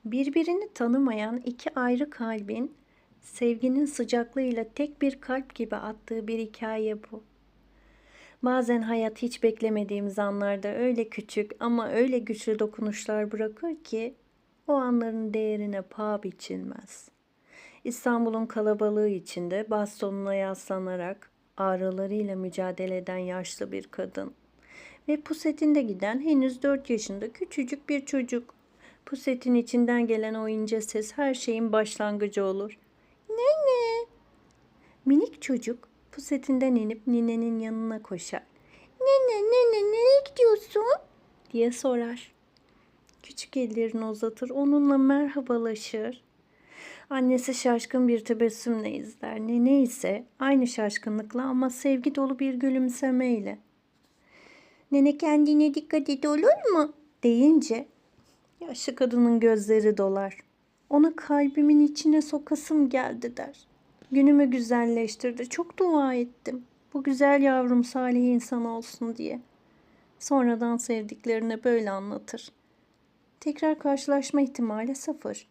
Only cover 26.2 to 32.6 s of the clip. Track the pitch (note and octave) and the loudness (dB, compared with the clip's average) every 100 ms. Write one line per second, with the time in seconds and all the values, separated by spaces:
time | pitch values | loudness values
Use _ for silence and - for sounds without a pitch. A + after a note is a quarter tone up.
26.2 | D#4 C#4+ C4 B3 C#4 C#4 C#4 A3+ G#3+ G3 | 2 2 2 0 0 0 -2 -4 -4 -10
27.2 | A3 - F#4 - B3 C#4+ - C#4+ C#4+ C4+ | -10 -10 -8 -6 -6 -8 -4 -6 -2 -4
28.2 | B3 A#3+ A#3+ _ _ _ - _ - C4+ | -4 -6 -8 _ _ _ -20 _ -14 -6
29.2 | - B3 B3+ A#3+ A#3 A#3+ A#3 A#3+ A#3 A3 | -4 -4 2 0 2 0 2 2 2 0
30.2 | A3 A3 A3 A3 G#3+ A3+ G#3+ G#3+ G#3+ - | -2 -6 -4 -4 -4 -4 -4 -6 -6 -4
31.2 | C#4 B3+ - A3+ A3+ G#3+ G#3+ - G#3 G#3 | -2 -2 -4 -2 0 0 0 -4 -4 -2
32.2 | G3+ G#3 G3 G3 | -4 -2 -2 -4